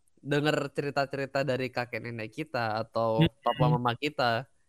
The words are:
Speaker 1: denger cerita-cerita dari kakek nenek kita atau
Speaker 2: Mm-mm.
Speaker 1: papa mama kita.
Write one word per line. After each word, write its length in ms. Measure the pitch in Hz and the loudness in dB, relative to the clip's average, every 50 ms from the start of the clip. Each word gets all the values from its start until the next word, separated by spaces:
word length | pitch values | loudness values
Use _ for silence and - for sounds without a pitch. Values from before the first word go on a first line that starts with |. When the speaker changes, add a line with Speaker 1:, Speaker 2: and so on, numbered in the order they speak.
| _ _ _ _ | _ _ _ _
Speaker 1:
denger 560 | - 139 143 147 147 151 147 143 139 135 - | -4 0 0 2 2 2 0 0 -2 -4 -4
cerita-cerita 720 | - 143 143 135 143 139 135 - 143 139 131 - 139 135 | -4 -6 -2 -2 -2 -2 -2 -2 -6 -6 -2 -2 0 0
dari 240 | 135 127 127 131 123 | 0 0 0 -2 -4
kakek 320 | - 127 120 120 - 110 117 | -4 -4 -4 -4 -6 -8 -8
nenek 320 | 120 117 113 110 110 - | -8 -8 -8 -10 -8 -8
kita 480 | 147 156 - - 123 117 110 107 113 113 | -10 -10 -4 -4 -2 -2 0 -2 -2 -4
atau 400 | - _ 117 117 113 110 113 - | -2 _ 0 2 2 4 4 4
Speaker 2:
Mm-mm. 160 | - - _ | 2 2 _
Speaker 1:
papa 260 | - 120 - - 127 | -2 -2 2 2 2
mama 300 | 123 123 120 120 120 117 | 2 4 2 2 0 -2
kita. 480 | - - 147 - - 131 117 113 113 135 - _ _ _ | 0 -4 -4 -2 0 2 2 2 0 -2 -8 _ _ _